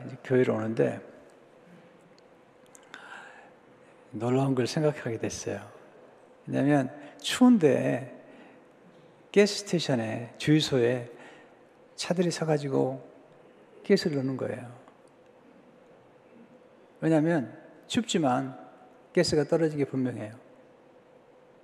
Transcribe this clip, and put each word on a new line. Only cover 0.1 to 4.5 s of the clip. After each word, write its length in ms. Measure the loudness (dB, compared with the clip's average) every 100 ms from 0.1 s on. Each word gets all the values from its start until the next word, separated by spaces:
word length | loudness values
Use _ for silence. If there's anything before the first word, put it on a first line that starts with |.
| -12
교회로 320 | 0 2 4 0
오는데 460 | -2 0 -2 -2 -12 -20 -20 -20 -20 -20 -20 -20 -20 -20 -20 -20 -20 -20 -20 -20 -20 -20 -20 -20 -18 -20 -20 -20 -20 -20 -20 -20 -20 -20 -16
놀라운 440 | -6 0 2 2